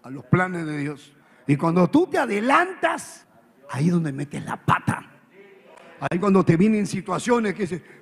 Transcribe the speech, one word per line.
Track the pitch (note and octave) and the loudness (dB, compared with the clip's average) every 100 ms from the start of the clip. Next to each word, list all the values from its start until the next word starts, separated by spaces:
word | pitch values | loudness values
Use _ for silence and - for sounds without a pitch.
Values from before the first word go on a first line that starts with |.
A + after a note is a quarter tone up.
a | A#2+ | -14
los | C3+ | -16
planes | - E3+ F#3 F3 D#3 | 0 0 0 -4 -8
de | D3 | -6
Dios. | C#3+ C#3+ - _ _ _ - | -8 -10 -20 _ _ _ -2
Y | C#3+ | 0
cuando | E3 E3+ F3+ | 2 2 4
tú | D4 F#4 | 4 2
te | F#4 | 0
adelantas, | B3+ G3+ A#3 D4+ F4+ F#4 E4 D#4+ - - _ _ _ _ - | -2 -2 2 2 2 -2 -4 -4 -10 -20 _ _ _ _ -12
ahí | B2 E3 | -2 0
es | |
donde | F3 D#3+ | 0 -2
metes | C3+ D3 C#3+ | -6 -8 -10
la | - - | -10 -6
pata. | - F3+ - - - _ _ - - - - - - - | -2 0 -2 -6 -12 _ _ -20 -20 -20 -20 -20 -20 -10
Ahí | C#3 F3 | -4 0
cuando | G3+ F#3+ | 4 4
te | F3 E3 | 6 4
vienen | G#3+ G#3+ F#3 | 4 2 -2
situaciones | F#3+ F3 F3 A3+ A#3+ G#3+ | -6 -6 -6 0 0 0
que | E3+ | -4
dices, | F3+ E3+ - - | -6 -8 -12 -10